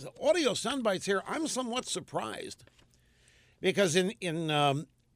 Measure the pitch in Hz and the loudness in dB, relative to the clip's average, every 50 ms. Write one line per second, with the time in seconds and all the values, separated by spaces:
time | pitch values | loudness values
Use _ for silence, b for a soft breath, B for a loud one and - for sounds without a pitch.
0 | - - - - 208 285 330 359 302 226 180 - - 226 285 269 226 214 190 175 | -16 -14 -8 -2 2 2 4 4 4 2 0 0 -2 -2 -2 0 0 0 0 0
1 | - 185 202 190 - - 202 302 320 254 - 247 262 226 226 254 - - - 180 | 0 0 0 0 0 -2 -4 -4 -4 -4 -4 -4 -4 -4 -4 -4 -4 -4 -6 -8
2 | 135 - 135 165 110 110 98 - 87 101 - - - - b b b b b b | -6 -6 -6 -6 -4 -6 -8 -8 -10 -12 -12 -16 -20 -20 b b b b b b
3 | b b b b b b b b b b b b - 185 165 196 202 170 143 185 | b b b b b b b b b b b b 0 0 4 4 4 4 4 2
4 | 180 190 - - 185 175 156 170 165 156 151 147 143 143 135 143 - - _ _ | 2 2 -2 -4 -4 -4 -4 -2 -2 0 2 4 4 4 4 2 -2 -8 _ _
5 | _ _ _ | _ _ _